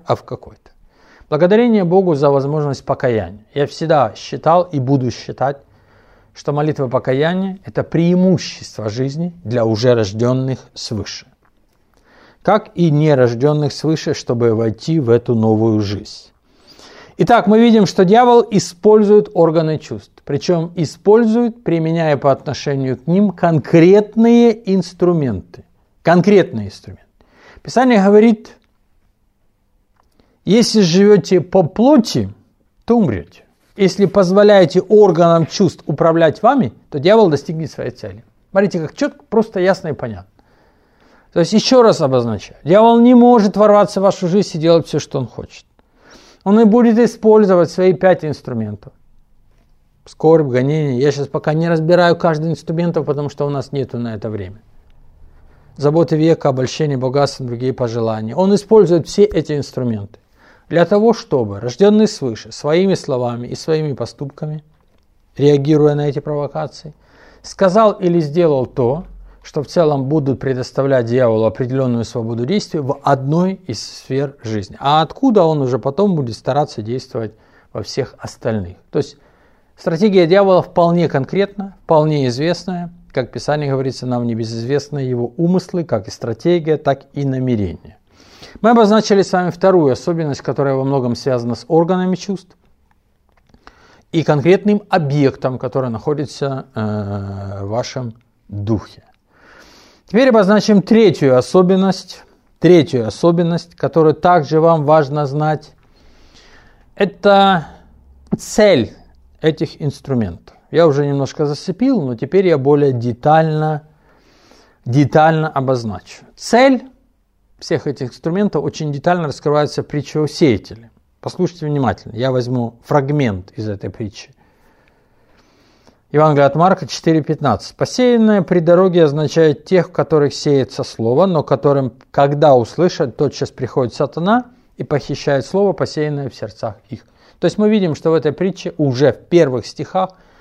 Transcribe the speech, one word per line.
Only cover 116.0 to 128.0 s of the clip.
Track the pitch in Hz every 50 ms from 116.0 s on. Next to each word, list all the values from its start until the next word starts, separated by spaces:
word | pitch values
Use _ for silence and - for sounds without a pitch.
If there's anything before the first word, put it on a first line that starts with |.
| - - - - - _ _
Цель | - - - 226 240 262 277 262 226 - - _ _ _ _ _ _ _ _ _ _ _ _ _ _
всех | - - 170 135 -
этих | 151 123 - 131 120
инструментов | - - - 160 170 202 208 190 - 151
очень | - - - - 160 147
детально | 143 143 - 175 180 180 165 143
раскрывается | 123 - - 147 147 151 151 143 - 147
в | -
притче | - - 147 135 - - 156
о | 151 143
сеятеле. | - - 180 135 110 90 - - - - - - _ _ _ _ _ _
Послушайте | - - - - 185 160 - - 156
внимательно, | 151 147 143 135 107 95 - - - -
я | 110 127 131
возьму | 131 127 120 123 127 123 117 113 - _ _
фрагмент | - 147 147 135 135 147 147 139 113 98 92 92 - -
из | - 107 107
этой | 101 95 - 104
притчи. | - - 113 101 - - - - _ _ _ _ _ _ _ _ _ _ _ _ _ _ _ _ _ _ _ _ _ _ _ _ _ _ _ _ _ _ _ _ _ _ _ _
Евангелие | - 147 156 156 147 143 143
от | 135 139
Марка | 156 170 190 185 - 139
четыре | - - - - 170 160 160
пятнадцать. | 143 - 156 - 147 131 104 - - - -
"Посеянное | - 143 - - 254